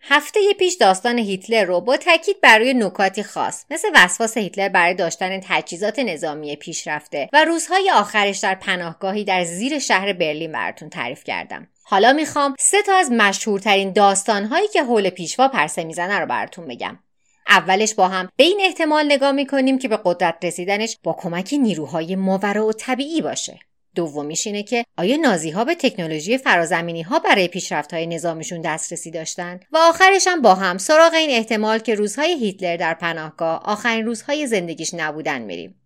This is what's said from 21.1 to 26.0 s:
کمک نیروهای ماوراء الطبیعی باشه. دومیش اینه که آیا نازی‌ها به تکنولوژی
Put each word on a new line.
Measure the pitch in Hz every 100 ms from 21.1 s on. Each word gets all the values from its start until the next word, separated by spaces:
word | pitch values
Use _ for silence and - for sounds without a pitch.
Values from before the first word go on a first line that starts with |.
کمک | 160 180 170 185 285
نیروهای | 247 165 147 160 165 190
ماوراء | 190 190 202 202 220
الطبیعی | 220 - 247 277 320
باشه. | 151 117 - - _ _ _
دومیش | - 170 147 147 165 -
اینه | 208
که | 202 240 233 -
آیا | 175 285
نازی‌ها | 311 185 156 160
به | 240
تکنولوژی | 339 262 -